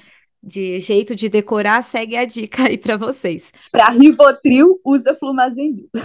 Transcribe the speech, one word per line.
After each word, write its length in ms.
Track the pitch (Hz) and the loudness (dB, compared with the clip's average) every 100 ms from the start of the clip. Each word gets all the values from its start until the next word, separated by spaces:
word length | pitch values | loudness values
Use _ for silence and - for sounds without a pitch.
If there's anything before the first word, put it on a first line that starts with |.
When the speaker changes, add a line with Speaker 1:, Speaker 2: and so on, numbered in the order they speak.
| _ _ _ _ | _ _ _ _
Speaker 1:
de 380 | 196 202 185 180 | -16 -10 -8 -8
jeito 360 | 185 202 202 214 | -4 -2 -2 -6
de 140 | 220 | -4
decorar, 520 | 208 208 214 208 226 | -4 -2 -4 0 -2
segue 320 | 240 240 226 233 | -2 -8 -8 -6
a 100 | 247 | -8
dica 420 | 233 220 - 254 | -8 -10 -4 -2
aí 100 | 233 | -2
pra 200 | - 214 | -4 -6
vocês. 540 | 226 277 180 160 - _ _ | -6 -8 -8 -10 -14 _ _
Speaker 2:
Pra 180 | - 220 | 2 4
Rivotril, 880 | 240 294 - 285 269 285 254 339 381 | 6 6 8 4 4 2 4 4 2
usa 320 | - 277 262 311 | 0 -2 -2 -4
flumazenil. 760 | 277 262 254 247 302 214 - 226 | -4 -2 -2 -2 -8 -8 -10 -10